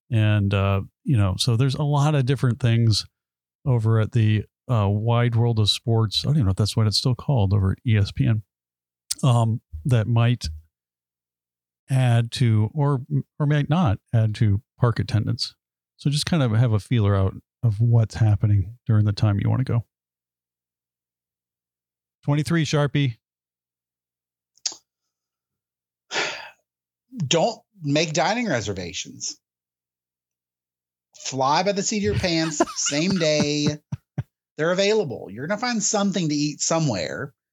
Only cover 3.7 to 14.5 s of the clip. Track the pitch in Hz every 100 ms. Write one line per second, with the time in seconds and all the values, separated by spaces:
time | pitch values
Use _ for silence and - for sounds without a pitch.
3.7 | 123 110 113 107 117 107 107 - _ -
4.7 | 120 98 104 113 117 123 117 120 113 104
5.7 | - - 113 110 - - 151 98 95 107
6.7 | - 110 - 135 120 - 135 98 101 95
7.7 | 95 - 107 98 - 131 107 - _ _
8.7 | _ _ _ _ - 135 120 113 110 -
9.7 | - 156 120 104 117 117 120 82 78 -
10.7 | _ _ _ _ _ _ _ _ _ _
11.7 | _ _ 131 127 117 117 - 120 110 110
12.7 | 156 143 139 135 147 - _ 147 147 143
13.7 | 160 156 95 - 117 110 104 110